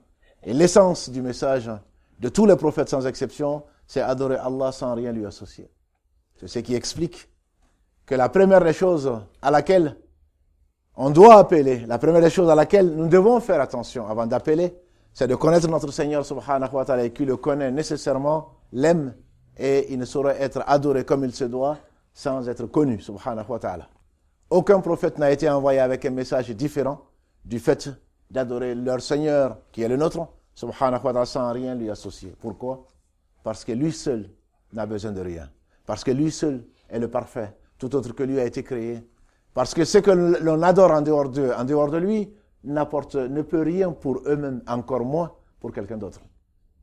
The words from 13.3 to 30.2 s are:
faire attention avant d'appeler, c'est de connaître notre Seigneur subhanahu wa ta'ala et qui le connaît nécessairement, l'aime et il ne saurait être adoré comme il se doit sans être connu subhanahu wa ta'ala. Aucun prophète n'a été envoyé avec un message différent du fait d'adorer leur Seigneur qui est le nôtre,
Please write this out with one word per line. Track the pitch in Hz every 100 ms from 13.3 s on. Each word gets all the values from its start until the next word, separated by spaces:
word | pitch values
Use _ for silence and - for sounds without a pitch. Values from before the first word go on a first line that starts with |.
| 240
faire | 226 175
attention | 131 127 120 127 104
avant | 110 117
d'appeler, | 120 156 156 175 175 _ _ _
c'est | - 127
de | 123
connaître | 160 175 165
notre | 160 147
Seigneur | 139 147 147 139
subhanahu | 135 120 139 131
wa | 135 131
ta'ala | 127
et | 120
qui | 117 143
le | 127
connaît | 151 143 139
nécessairement, | 131 151 147 - 131 143 156 - _ _
l'aime | 117 151 175 139 123 _ _ _ -
et | 135 139 135
il | 131
ne | 123
saurait | 147 139 135
être | 135 127 -
adoré | 143 143 131 127
comme | 143
il | 135
se | 117 123
doit | 127 135 147 - _ _
sans | - 147 135 123
être | 117 113
connu | - 147 110
subhanahu | - 101 - 113 104
wa | 117
ta'ala. | 110 90 - _ _ _ _ _ _
Aucun | 170 175 196
prophète | 170 170 170 -
n'a | 143
été | 143 156
envoyé | 143 139 135
avec | 131 127 139
un |
message | 127 127 139 120
différent | 104 143 143 127 143 _ _ _ _
du | - 117
fait | 131 143 143 131 _ _ _
d'adorer | 131 127 123 127 120
leur | 123 127
Seigneur | - 147 151 147 131 110 _
qui | -
est | 117
le | 127
nôtre, | 160 165